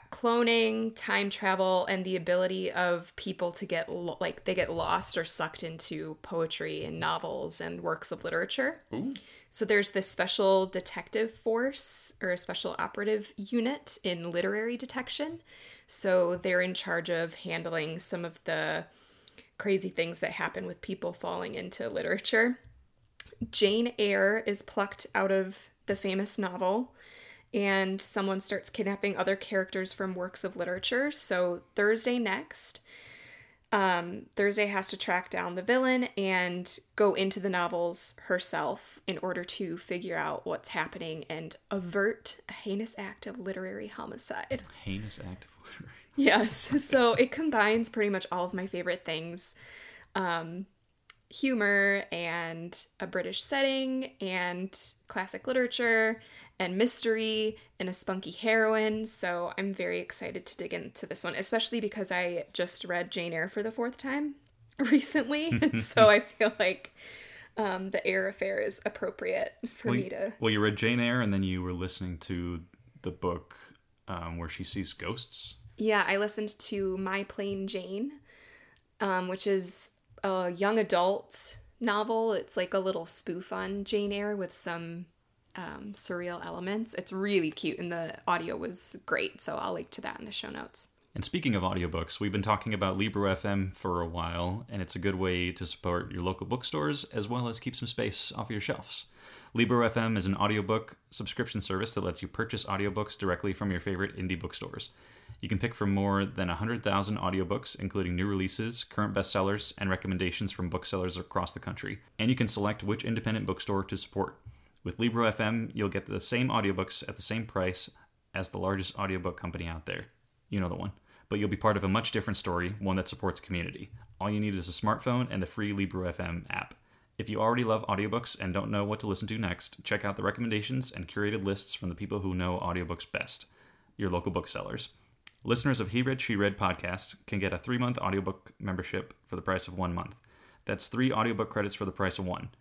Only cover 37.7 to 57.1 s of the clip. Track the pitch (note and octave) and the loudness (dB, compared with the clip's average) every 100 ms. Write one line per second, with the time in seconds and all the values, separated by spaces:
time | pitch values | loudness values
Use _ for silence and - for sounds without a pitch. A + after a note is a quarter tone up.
37.7 | E3+ E3+ F3 - - - F3+ - D#3+ D3+ | 0 0 0 -2 -4 0 0 2 0 -2
38.7 | G3 - - - E3+ F#3 F3 F3 - F#3 | -4 -10 -10 -6 -4 -2 -2 -4 -4 -4
39.7 | F3 - F3+ F3+ E3 D#3 - - E3 - | -6 -6 -6 -4 -2 -2 -4 -4 -4 -4
40.7 | F3 D#3+ - E3 D#3+ - D#3+ D#3+ - - | -4 -4 -6 -8 -8 -8 -8 -8 -12 -6
41.7 | G3 F3 G3 G3+ A3+ - - - - G#3 | -6 -2 0 0 0 -6 -10 -12 -10 -4
42.7 | G3 A3+ - G3 G3 G#3 B3 F#3+ F#3+ F#3 | -4 -2 -4 -8 -10 -12 -8 -8 -6 -6
43.7 | G3+ G#3 - - - - - - C4 - | -8 -10 -10 -10 -6 -4 -4 -4 -6 -6
44.7 | - - F#2+ G#2+ - F2+ F#2 - - - | -12 -8 -6 -4 -6 -6 -10 -14 -20 -18
45.7 | - - - - - C4+ G#3+ B3+ - - | -16 -16 -20 -4 4 6 8 6 4 4
46.7 | C#4+ - C4+ A#3+ A3+ B3+ - D#4+ A#3 G#3 | 4 6 6 8 6 4 2 2 4 6
47.7 | A3+ A#3 A3+ G#3 F#3+ - F3+ F3+ F#3 F#3+ | 4 2 2 2 2 0 -2 -2 -2 -4
48.7 | F3+ F3 F3+ - D#3+ E3 F3 - - - | -2 -2 -2 -2 -4 -4 -2 -2 -2 -10
49.7 | - - - - F#3+ F3+ E3+ E3 F3 G3 | -20 -20 -20 -6 -2 0 0 -2 -6 -10
50.7 | _ _ _ - - - - C4+ B3 G3+ | _ _ _ -18 -18 -18 -2 2 4 6
51.7 | G3+ G3 G3 - E3+ E3+ E3+ E3 E3 E3+ | 6 6 4 0 -4 -2 -2 -4 -6 -8
52.7 | - - - F3+ F#3 F3 G3 - C#4 C4+ | -8 -10 -8 -4 -2 -2 -2 0 2 4
53.7 | C4+ C4 C4 C4 - F#3+ F#3 F3+ F3+ F#3+ | 4 0 0 -4 -6 -2 0 0 -2 -4
54.7 | - - - - G3+ F#3+ - - B3+ B3 | -6 -10 -12 -8 -4 -4 -4 0 2 2
55.7 | - A#3 A3+ A3 A3 - - - - F3+ | 2 4 6 4 0 -8 -20 -10 -4 0
56.7 | F#3 A#3+ - A3+ | 4 4 4 2